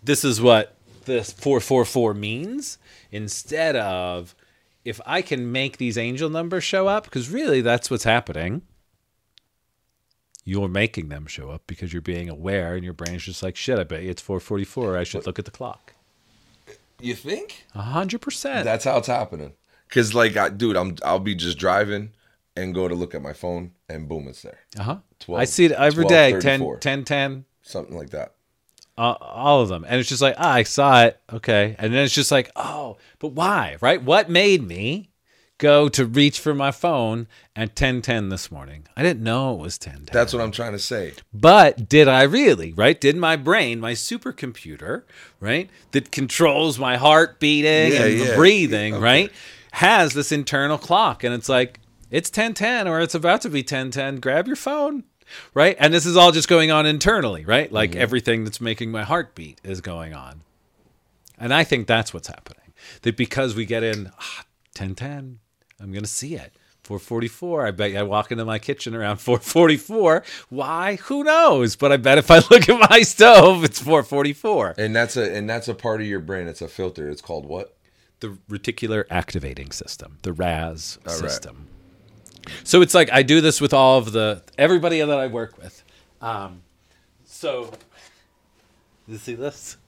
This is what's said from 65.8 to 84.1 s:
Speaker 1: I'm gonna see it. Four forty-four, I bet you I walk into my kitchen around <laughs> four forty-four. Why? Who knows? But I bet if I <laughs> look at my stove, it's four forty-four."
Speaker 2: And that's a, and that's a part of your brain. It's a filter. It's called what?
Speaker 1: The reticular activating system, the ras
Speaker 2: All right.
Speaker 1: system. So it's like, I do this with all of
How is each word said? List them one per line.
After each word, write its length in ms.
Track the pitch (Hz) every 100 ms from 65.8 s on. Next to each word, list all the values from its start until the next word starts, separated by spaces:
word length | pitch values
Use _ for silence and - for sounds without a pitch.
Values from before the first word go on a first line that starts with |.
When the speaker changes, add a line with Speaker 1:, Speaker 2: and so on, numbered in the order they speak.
Speaker 1:
I'm 100 | 101
gonna 160 | 95 104
see 280 | - 139 156
it. 180 | 69 _ _ _
Four 160 | _ 101
forty-four, 720 | - 117 117 - 175 165 117
I 40 |
bet 200 | 90 104
you 60 | 98
I 40 |
walk 280 | 104 104 107
into 140 | 117 113
my 120 | 110
kitchen 380 | - 107 - 113
around 220 | 104 107
<laughs> 100 | -
four 100 | 120
forty-four. 840 | - 165 170 151 - 220 180 165 - - -
Why? 480 | 127 135 165 185 196
Who 300 | - 277 294
knows? 500 | 320 330 147 120 -
But 160 | 143
I 60 | 139
bet 200 | 127 143
if 140 | -
I 60 | 165
<laughs> 120 | -
look 200 | 233 160
at 200 | 240 214
my 120 | 226
stove, 640 | 214 - 220 220 175 185 156
it's 160 | -
four 220 | 123 160
forty-four." 720 | 131 139 143 143 220 190 98 82
Speaker 2:
And 180 | 110 113
that's 220 | 117 127
a, 120 | 104 101
and 140 | 104
that's 180 | 117 117
a 60 | 110
part 240 | 117 110
of 80 | 107
your 140 | 98
brain. 260 | 80 95 85
It's 140 | 80
a 80 | 82
filter. 400 | - 92 - 73
It's 120 | 73
called 240 | - 80 71
what? 300 | 85 - _ _ _ _ _
Speaker 1:
The 160 | 113 95 _
reticular 540 | 104 - 110 113 110 -
activating 640 | 90 - 90 69 65 69
system, 460 | - - - - 73
the 100 | 92
ras 680 | 82 90 80 82 80 - - -
Speaker 2:
All 60 |
right. 80 | 82
Speaker 1:
system. 480 | 78 67 - 69 - - _ _ _ _ _ - - -
So 180 | - 180
it's 120 | 170
like, 180 | 180 156
I 120 | 131
do 180 | 131 156
this 180 | 160 -
with 140 | 143
all 240 | 139 131 131
of 160 | 110